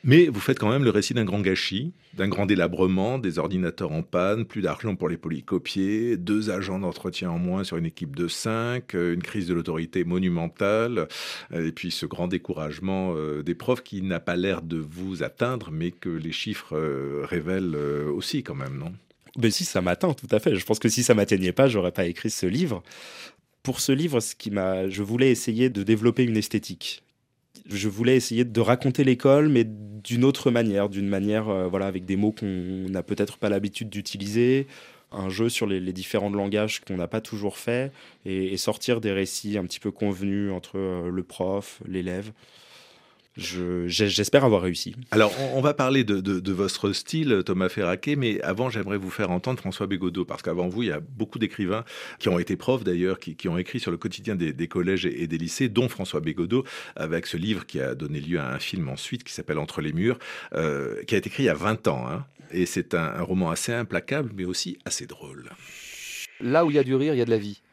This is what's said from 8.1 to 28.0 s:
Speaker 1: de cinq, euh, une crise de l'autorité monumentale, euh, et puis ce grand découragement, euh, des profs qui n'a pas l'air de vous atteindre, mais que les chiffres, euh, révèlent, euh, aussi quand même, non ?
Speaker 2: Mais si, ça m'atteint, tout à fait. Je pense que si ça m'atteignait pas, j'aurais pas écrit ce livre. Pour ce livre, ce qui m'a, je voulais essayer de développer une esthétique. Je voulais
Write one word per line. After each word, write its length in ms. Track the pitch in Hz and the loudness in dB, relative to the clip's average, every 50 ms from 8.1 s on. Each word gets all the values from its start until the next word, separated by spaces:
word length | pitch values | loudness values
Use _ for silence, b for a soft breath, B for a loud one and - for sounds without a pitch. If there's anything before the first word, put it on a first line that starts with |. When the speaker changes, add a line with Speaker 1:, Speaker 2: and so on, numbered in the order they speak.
| 69 | -4
Speaker 1:
de 100 | 76 87 | -2 -2
cinq, 680 | 85 - - - 113 110 113 113 120 123 127 120 - - | -2 -2 -4 -2 -2 -2 0 -2 -2 -4 -4 -6 -4 -2
euh, 180 | 90 87 87 | 0 0 2
une 100 | 85 87 | 0 -2
crise 240 | 87 - - 107 90 | -4 -4 -4 -4 -2
de 60 | 85 | 0
l'autorité 500 | 90 85 80 - 82 80 82 80 - 95 85 | 0 -2 0 -2 -2 -4 -4 -2 -2 -2 0
monumentale, 1040 | 85 87 92 92 90 87 85 82 85 - - 101 98 104 110 117 120 120 95 78 76 B B B B B B B B | 0 0 2 2 2 0 0 -2 -4 -2 0 0 2 2 2 2 0 0 -2 -2 -4 B B B B B B B B
euh, 140 | - 85 82 | -4 -2 -2
et 60 | 80 | -2
puis 180 | 80 - - 90 | -4 -4 -6 -6
ce 160 | - - - | -6 -4 -6
grand 200 | 76 - - 87 | -6 -4 -4 -2
découragement, 840 | 90 95 87 - - - 80 78 76 76 78 95 95 95 95 92 92 85 | -2 -2 -2 -2 -4 -6 -4 -6 -6 -8 -6 -4 -2 -2 0 0 -2 -2
euh, 280 | 78 78 76 73 76 | -2 -2 -4 -4 -4
des 120 | 73 85 85 | -2 -4 -4
profs 280 | - - - 127 123 | -2 0 -2 -2 -2
qui 180 | - - - 98 | -2 -10 -8 -6
n'a 180 | 95 95 87 80 | -4 -2 -4 -2
pas 160 | - - 87 | -2 -2 -2
l'air 280 | 90 90 98 92 82 | 0 0 0 0 -2
de 160 | 82 80 85 80 | -4 -4 -4 -4
vous 440 | 78 73 80 87 95 95 95 82 | -6 -8 -10 -10 -8 -8 -4 -4
atteindre, 460 | 73 - - - 123 123 127 117 - 78 | -6 -6 -2 -2 -2 -2 -2 -4 -6 -8
mais 200 | 78 78 82 90 | -6 -4 -4 -4
que 180 | - _ - 95 | -4 _ -6 -6
les 240 | 82 80 78 80 | -6 -4 -6 -6
chiffres, 420 | 78 - - 107 104 - - - 80 | -6 -6 -6 -6 -6 -8 -8 -4 -4
euh, 460 | 78 80 78 69 67 69 69 69 73 67 | -2 0 0 -2 -2 -4 -4 -4 -6 -4
révèlent, 500 | - 90 87 73 85 92 95 95 87 78 | -2 -4 -4 -2 0 -2 0 0 -2 -2
euh, 360 | 73 73 71 73 73 73 76 | -2 -2 -2 -2 -2 -2 -2
aussi 320 | 73 - - - - 143 | -2 -4 -4 -2 -4 -4
quand 120 | - - 76 | -4 -4 -8
même, 240 | 69 67 67 69 67 | -8 -8 -8 -8 -8
non ? 160 | 73 85 95 110 _ _ _ _ _ - _ | -8 -10 -10 -12 _ _ _ _ _ -12 _
Speaker 2:
Mais 140 | 127 113 113 | 2 2 2
si, 160 | 101 - 180 | 2 2 -2
ça 160 | - - 95 | 0 0 0
m'atteint, 320 | 90 90 87 - - 180 139 | 2 2 2 2 2 0 0
tout 140 | - - - | -2 0 2
à 80 | - 214 | 2 4
fait. 180 | - 175 117 | 4 4 2
Je 80 | 92 - | 2 2
pense 140 | - 113 - | 0 0 2
que 100 | - 113 | 4 2
si 140 | - 123 | 2 4
ça 100 | 120 - | 6 6
m'atteignait 400 | 120 104 101 - 107 92 92 90 | 6 6 6 4 4 4 4 2
pas, 160 | 87 - 135 135 | 4 6 4 6
j'aurais 240 | 117 101 90 87 | 6 2 0 0
pas 140 | - - 92 | 0 0 0
écrit 240 | 85 87 - - 113 | 0 -2 -2 -4 -6
ce 160 | - - - | -4 -2 -2
livre. 360 | 90 95 143 185 156 110 87 B B B B B B B B B B B B _ _ _ _ | 0 0 0 0 0 -2 -6 B B B B B B B B B B B B _ _ _ _
Pour 180 | _ - 127 - | _ -4 -2 -2
ce 120 | - - | 2 2
livre, 280 | 135 139 165 170 139 120 | 2 2 2 2 2 0
ce 140 | 110 - - | 0 0 -8
qui 160 | _ - 107 | _ -6 -2
m'a, 380 | 101 98 92 95 95 95 95 95 | 0 0 2 2 0 0 -2 -2
je 140 | 95 101 | -2 -4
voulais 280 | 104 101 113 117 131 135 | -2 -2 4 6 6 6
essayer 380 | 120 - - - 110 113 127 127 | 6 4 2 -2 2 4 2 2
de 140 | 113 101 | 2 0
développer 420 | 98 107 113 107 110 120 113 - 127 | 4 4 4 6 6 4 4 6 2
une 140 | 120 110 107 | 4 4 0
esthétique. 640 | 104 - - 104 - - 92 - - - - - _ _ _ _ _ _ _ _ _ _ _ - - - | 0 0 -2 -2 -2 -4 -12 -10 -8 -10 -10 -12 _ _ _ _ _ _ _ _ _ _ _ -20 -12 -8
Je 200 | 104 98 101 107 | -6 -2 -2 -2
voulais 280 | 98 104 | -2 2